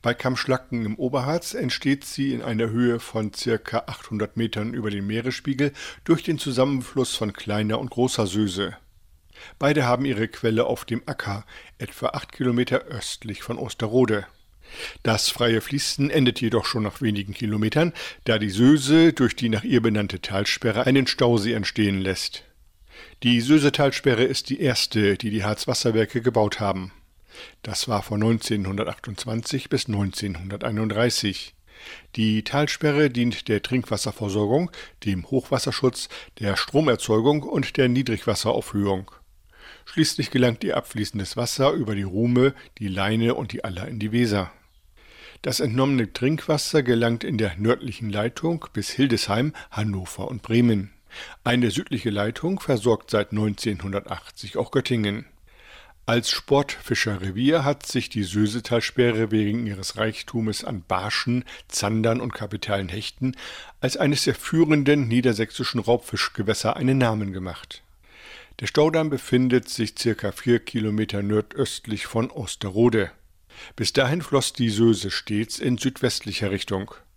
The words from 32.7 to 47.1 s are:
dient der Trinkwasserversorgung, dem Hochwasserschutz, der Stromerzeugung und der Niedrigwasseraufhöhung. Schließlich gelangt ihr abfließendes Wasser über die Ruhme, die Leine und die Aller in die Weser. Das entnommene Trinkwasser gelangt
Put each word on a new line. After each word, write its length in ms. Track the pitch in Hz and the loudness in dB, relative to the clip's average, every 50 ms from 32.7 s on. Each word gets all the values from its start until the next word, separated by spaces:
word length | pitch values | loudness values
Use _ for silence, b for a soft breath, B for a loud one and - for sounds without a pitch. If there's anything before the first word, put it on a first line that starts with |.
| - - - 151 143 143 151 143 | -2 0 0 2 4 4 2 2
dient 380 | 123 120 120 120 120 - - - | 2 2 0 0 0 -4 -2 0
der 120 | 110 104 | 0 0
Trinkwasserversorgung, 1120 | - - 127 131 120 - 110 101 - - 101 - 110 104 95 107 107 101 120 147 175 175 B B B B B B - | 0 0 -2 -2 -2 -2 -4 -4 -4 -4 -6 -4 -6 -2 0 0 2 2 2 2 2 0 B B B B B B -4
dem 260 | 104 98 92 87 - | -2 -2 -2 -2 -2
Hochwasserschutz, 800 | - 131 127 - - 123 - - 117 - - 127 123 - - - B B B B B - | -2 -2 0 0 -2 -2 0 -2 -4 2 2 0 0 0 -10 -10 B B B B B -6
der 160 | 117 101 98 | -2 -2 0
Stromerzeugung 880 | - - - - 139 160 147 117 104 - - 110 107 113 135 147 151 143 | -2 -2 0 2 2 4 4 2 2 2 2 2 4 4 4 2 2 0
und 340 | - 311 190 131 - - - | -2 -2 -2 -2 -2 0 2
der 120 | 135 127 | 2 4
Niedrigwasseraufhöhung. 1200 | 123 127 139 117 113 101 - - 104 - - 113 - 107 113 - - 101 101 101 98 92 95 - - - - _ _ - _ B B B B B B B B | 4 2 2 0 -2 -2 0 -2 -2 0 0 0 0 0 -2 -2 -2 0 0 0 0 -2 -4 -10 -18 -20 -20 _ _ -20 _ B B B B B B B B
Schließlich 460 | B - - 160 156 - - 143 - | B 0 0 2 2 2 -4 -4 -2
gelangt 320 | - 131 127 123 117 - - | 2 4 4 4 4 0 -2
ihr 140 | 92 80 - | -2 -2 -2
abfließendes 580 | - - - 113 104 - - 104 98 - - | -2 -4 -6 -6 -6 -4 -4 -6 -6 -6 -4
Wasser 380 | - 120 120 - - 135 139 151 | -4 -4 -4 0 2 2 2 2
über 200 | - 139 104 107 | 2 -2 -2 -2
die 100 | 101 101 | -4 -4
Ruhme, 520 | 95 87 101 113 120 120 123 127 135 135 B B B B - | -4 -2 0 2 2 4 4 4 4 2 B B B B -8
die 100 | 110 98 | -6 -4
Leine 480 | 95 95 98 101 110 113 113 117 - | -2 0 0 0 2 2 2 2 0
und 160 | - - 107 | 0 -4 -6
die 120 | - - - | -8 -8 -8
Aller 240 | 110 95 - - - | -8 -8 -8 -8 -8
in 120 | 127 113 | -8 -6
die 120 | 104 107 | -6 -2
Weser. 400 | 107 120 120 117 104 101 92 - - _ _ _ _ _ _ _ _ B B B B B B B B B | 2 2 2 4 4 2 0 -2 -6 _ _ _ _ _ _ _ _ B B B B B B B B B
Das 180 | - - 127 - | -6 -4 -2 0
entnommene 540 | - 131 110 127 135 139 139 127 113 98 - | -2 0 2 2 2 2 4 2 0 -2 -2
Trinkwasser 680 | - 127 131 160 156 - - 156 147 - - - 156 135 | -2 0 0 0 0 0 -2 -2 0 0 0 0 2 4
gelangt 420 | 123 123 113 117 117 | 4 2 4 4 2